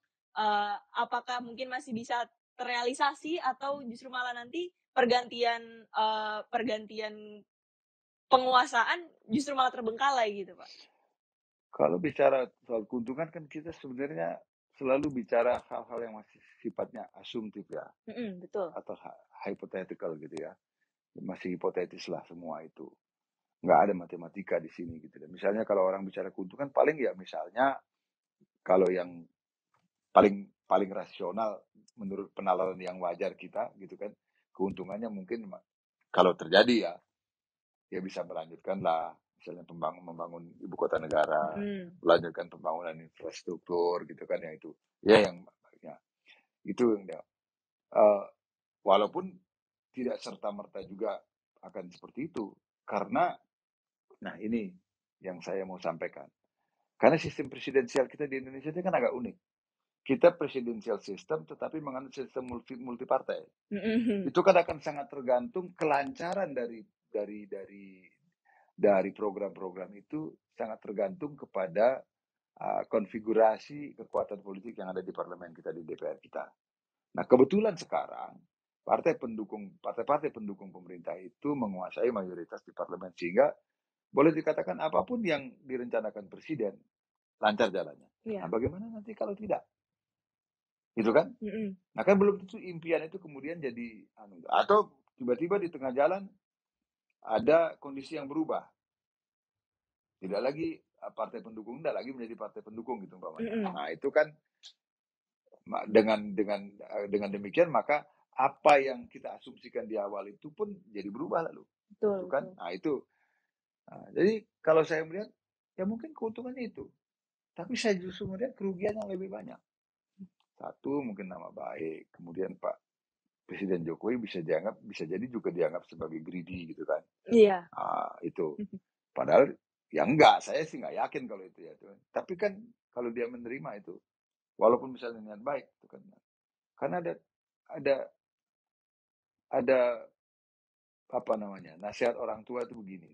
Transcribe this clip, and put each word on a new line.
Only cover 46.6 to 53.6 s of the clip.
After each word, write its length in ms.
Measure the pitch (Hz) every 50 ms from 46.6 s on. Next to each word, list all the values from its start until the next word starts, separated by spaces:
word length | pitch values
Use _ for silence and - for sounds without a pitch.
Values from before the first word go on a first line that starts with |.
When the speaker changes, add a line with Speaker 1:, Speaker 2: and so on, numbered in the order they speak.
| -
Speaker 2:
itu 200 | - 98 - 123 117 107
yang 100 | 101 95
dia, 160 | 87 - - - _ _ _ _ _ _ _ _ _ _ _ _ -
eh, 320 | - 110 110 - 101 98 95 - _ _ _ _ _ _ _ _ _ _
walaupun 460 | - 101 95 104 107 101 92 92 185 185 - - _ _ _ _ _ _ _ _ _ _
tidak 280 | - 131 123 120 107 -
serta-merta 600 | - 117 101 - - 104 101 104 101 - - 101 92
juga 340 | 90 101 98 110 104 98 87 _ _ _ _ _ _ _ _
akan 300 | - 95 - 101 90 90
seperti 420 | - - 87 78 - 117 147 170
itu, 160 | - 131 104 95 - _ _ _ _ _ -
karena 520 | - - 101 101 101 120 151 175 165 - - _ _ _ _